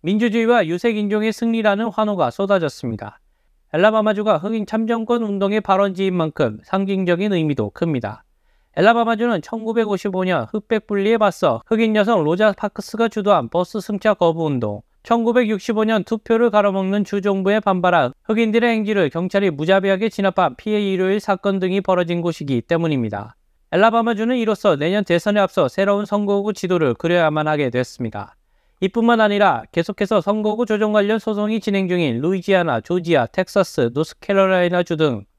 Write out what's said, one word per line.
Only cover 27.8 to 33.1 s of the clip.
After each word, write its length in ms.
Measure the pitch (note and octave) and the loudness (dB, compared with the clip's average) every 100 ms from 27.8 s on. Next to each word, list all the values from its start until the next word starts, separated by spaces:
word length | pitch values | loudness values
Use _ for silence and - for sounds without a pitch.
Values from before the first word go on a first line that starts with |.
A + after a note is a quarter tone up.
| B2 - A#2+ G#2 G2 _ _ _ _ _ | -4 -6 -8 -8 -14 _ _ _ _ _
이뿐만 400 | F#3+ A#3 A#3 A#3 | -4 0 2 4
아니라 420 | G#3+ G3+ G3 B2+ - | 2 4 2 2 -2
계속해서 500 | - E3 - G3+ G#3+ | -4 -4 -4 0 0
선거구 460 | F3+ G#3+ G#3+ A3 A#3+ | 0 -2 -2 -2 -2
조정 260 | G#3+ G#3+ | 0 2
관련 280 | G#3+ G3+ A3 | 2 2 0
소송이 400 | A3 G#3 G#3+ A3 | -2 -4 -2 -2
진행 260 | - G3 F#3 | -2 -2 0
중인 340 | F3 D#3+ A#2 | 0 0 0
루이지아나, 600 | D#3 F#3+ F3 F#3+ E3+ A#2+ | -2 -2 2 2 2 -2
조지아, 460 | - F3+ E3 | -2 -4 2